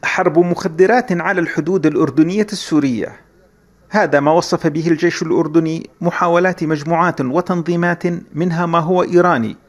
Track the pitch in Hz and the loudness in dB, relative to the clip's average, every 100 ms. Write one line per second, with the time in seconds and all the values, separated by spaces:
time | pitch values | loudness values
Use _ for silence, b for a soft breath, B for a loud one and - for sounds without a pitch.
0 | - - 175 160 175 170 185 160 190 247 | -4 0 0 2 0 0 -4 2 4 4
1 | 240 175 165 185 165 - 151 190 156 147 | 0 -4 -2 -2 -2 -4 -2 0 0 2
2 | 156 131 156 202 208 196 - 156 143 113 | 0 2 2 2 -4 -6 -2 0 0 -2
3 | - - _ _ _ _ _ _ _ 208 | -6 -10 _ _ _ _ _ _ _ -2
4 | 175 143 143 170 - 170 170 151 165 156 | 2 2 4 2 2 -2 -2 -2 0 0
5 | 170 - 160 160 160 160 160 160 - _ | 0 -2 -2 0 2 0 0 -6 -10 _
6 | 175 - 175 170 185 175 156 156 147 165 | -4 0 2 2 2 -2 -4 -4 -2 0
7 | 175 - 131 151 175 180 165 175 175 175 | 0 0 -2 -2 -2 -4 -2 0 0 -2
8 | 180 175 - 147 180 165 175 165 165 180 | -4 -6 -8 -4 -2 0 0 0 0 0
9 | - 175 180 147 110 - | 2 4 4 2 -2 -8